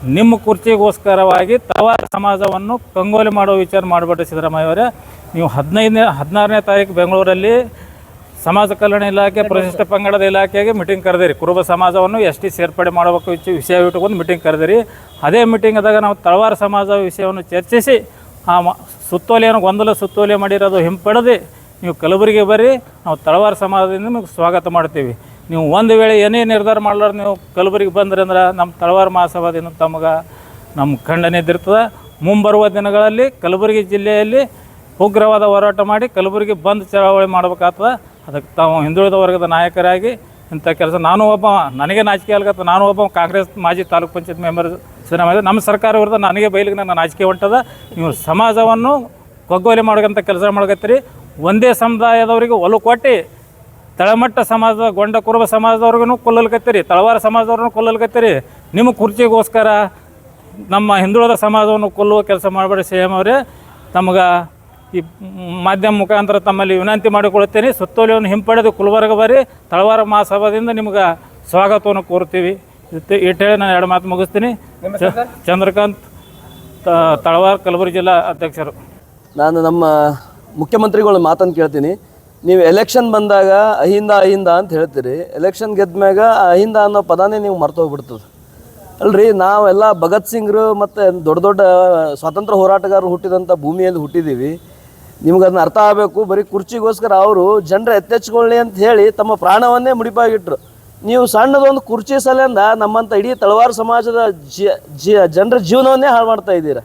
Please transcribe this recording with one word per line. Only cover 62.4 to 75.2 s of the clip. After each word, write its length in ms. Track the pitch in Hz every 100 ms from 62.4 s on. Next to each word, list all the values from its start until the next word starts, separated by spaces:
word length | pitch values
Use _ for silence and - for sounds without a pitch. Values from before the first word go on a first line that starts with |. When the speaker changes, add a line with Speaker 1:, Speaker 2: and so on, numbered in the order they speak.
| 196
Speaker 1:
ಮಾಡಬೇಡಿ 380 | 190 190 196
ಸಿ 120 | 180 185
ಎಂ 180 | 185
ಅವರೇ. 340 | 190 190 262 247 - - - -
ತಮಗೆ 580 | 180 185 185 180 175 165 - - - - 185
ಈ 40 | 165 - 190 190 180 180
ಮಾಧ್ಯಮ 340 | 180 196 208 208
ಮುಖಾಂತರ 420 | 190 208 202 202
ತಮ್ಮಲ್ಲಿ 380 | 190 190 196 185
ವಿನಂತಿ 320 | 185 214 214
ಮಾಡಿಕೊಳ್ಳುತ್ತೇನೆ. 640 | 208 202 196 202 214 233
ಸುತ್ತೋಲೆಯನ್ನು 580 | 240 185 - 226 226 208
ಹಿಂಪಡೆದು 420 | 202 202 226 220
ಗುಲ್ಬರ್ಗ 400 | 208 202 220 220
ಬರ್ರಿ, 340 | 214 220 262 254
ತಳವಾರ 580 | - _ 175 202 220
ಮಹಾಸಭಾದಿಂದ 640 | 214 214 202 202 208 214 233
ನಿಮ್ಗೆ 500 | 226 214 202 185 165 - - -
ಸ್ವಾಗತವನ್ನು 540 | 175 196 208 202 196
ಕೋರ್ತೀವಿ. 580 | 185 180 175 185 180 190 - _ - 160
ಇಷ್ಟು, 200 | - 202
ಇಷ್ಟು 280 | 180 175
ಹೇಳಿ 140 | 202 208
ನಾನು 140 | 196
ಎರಡು 160 | 180 180
ಮಾತು 200 | 185 185
ಮುಗಿಸ್ತೀನಿ. 400 | 180 185 208 233
Speaker 2:
ನಿಮ್ಮ 500 | 233 - - 185 202
ಹೆಸರು 140 | 180
Speaker 1:
ಚ-, 340 | 202